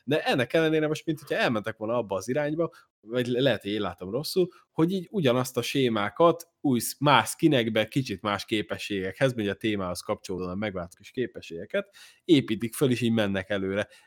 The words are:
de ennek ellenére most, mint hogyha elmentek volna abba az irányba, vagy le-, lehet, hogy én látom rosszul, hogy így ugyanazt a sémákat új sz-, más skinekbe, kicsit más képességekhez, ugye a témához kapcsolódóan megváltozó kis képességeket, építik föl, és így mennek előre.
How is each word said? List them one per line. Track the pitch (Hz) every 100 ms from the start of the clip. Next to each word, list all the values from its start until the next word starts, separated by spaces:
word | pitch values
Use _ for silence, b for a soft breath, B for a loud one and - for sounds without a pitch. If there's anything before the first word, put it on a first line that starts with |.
de | B 156
ennek | 262 156 120
ellenére | 165 160 156 151
most, | 156 -
mint | 156
hogyha | - 190
elmentek | 196 110 104 -
volna | 107 120
abba | 104 98
az | 95
irányba, | 147 147 156 165 b b _
vagy | 104 123 120
le-, | 123
lehet, | 139 104
hogy | 101
én | 104
látom | 98 90 92
rosszul, | 120 156 190 180 B B
hogy | - 165
így | 190 170
ugyanazt | 220 135 123 127 -
a |
sémákat | 113 143 127 110 101 - 170 165 - _
új | 147 120
sz-, | 113 -
más | 147 127 110
skinekbe, | - 160 135 113 110 107
kicsit | 143 131 98
más | 107 101 -
képességekhez, | 110 104 95 - 98 92 - 135 113
ugye | 101
a | 98
témához | 113 104 90 87
kapcsolódóan | - 104 - 92 90 95
megváltozó | 107 92 87 -
kis | 98
képességeket, | - 120 - - 82 95 196 202 B B B
építik | B 147 - 107 117
föl, | - 139
és | 117
így | 117
mennek | 113 104 98 95
előre. | 101 95 98 104 b